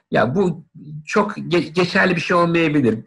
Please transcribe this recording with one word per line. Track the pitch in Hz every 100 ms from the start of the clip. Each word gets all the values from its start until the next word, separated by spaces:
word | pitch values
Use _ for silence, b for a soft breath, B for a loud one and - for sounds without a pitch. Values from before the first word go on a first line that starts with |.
| -
ya | 139 117 170
bu | 185 - - - - 151 -
çok | 214 208 -
ge-, | 143 170 -
geçerli | 175 175 190 190 170
bir |
şey | - 175
olmayabilir. | 170 170 165 147 120 110